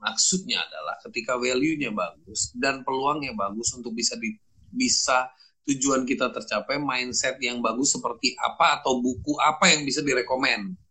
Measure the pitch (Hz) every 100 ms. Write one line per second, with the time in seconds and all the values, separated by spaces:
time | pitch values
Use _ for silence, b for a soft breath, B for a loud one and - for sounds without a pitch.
0 | 107 113 - 185 120 101 82 78 78 -
1 | - 123 113 123 123 127 151 156 123 104
2 | 90 - - - - 123 139 135 131 131
3 | 139 151 135 110 98 104 117 127 117 113
4 | 113 117 113 107 _ _ - 123 127 -
5 | - 127 127 b b _ - 135 135 131
6 | 127 123 127 - - 107 - 143 143 127
7 | 127 113 131 127 123 120 117 113 143 131
8 | 123 117 127 - 117 - 165 147 139 127
9 | 127 123 - - 147 151 185 156 143 131
10 | 143 123 - 131 135 117 98 92 _